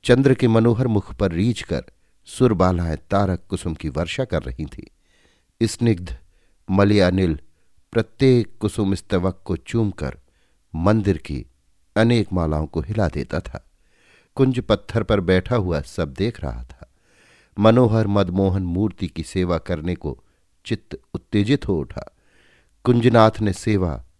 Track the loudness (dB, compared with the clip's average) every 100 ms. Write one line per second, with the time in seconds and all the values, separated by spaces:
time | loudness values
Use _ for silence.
0 | 4 4 4 2 4 4 2 2 0 -2
1 | -2 -4 -2 0 -2 -2 -6 -8 -8 _
2 | _ _ -20 2 2 4 2 2 -2 -4
3 | -2 0 0 -2 -6 -8 -6 -6 -6 -6
4 | -6 -6 -4 -4 -6 -10 -10 -12 -20 _
5 | _ _ _ _ _ _ -2 0 0 0
6 | -4 -14 _ _ _ _ -2 2 4 4
7 | 4 2 0 -2 -10 _ _ _ _ -6
8 | -6 0 4 4 0 -4 -4 -2 -2 -2
9 | -2 -2 -2 -4 -6 -6 -4 -2 -2 -4
10 | -10 -10 _ _ _ _ _ -2 2 2
11 | 0 -2 -4 -10 -10 _ _ _ _ 0
12 | 2 2 0 0 0 0 -2 -6 -4 -2
13 | -2 -2 -6 -6 -8 -14 _ _ _ _
14 | _ _ _ 0 2 2 0 -2 0 -4
15 | 0 0 2 0 2 -2 0 -4 -6 -6
16 | -6 -2 -4 -4 -10 -10 -14 -20 -20 _
17 | _ _ _ _ _ 2 4 6 4 2
18 | 2 0 0 0 0 0 -2 -2 -2 -4
19 | -8 -8 -6 -4 -2 -2 -2 -6 -4 -6
20 | -8 -10 _ _ _ _ -8 -8 _ -18
21 | _ -12 _ -2 0 0 0 -4 -4 -12
22 | -16 _ _ _ _ _ _ _ 0 4
23 | 6 6 6 4 -4 -2 -2 0 0 -4
24 | -12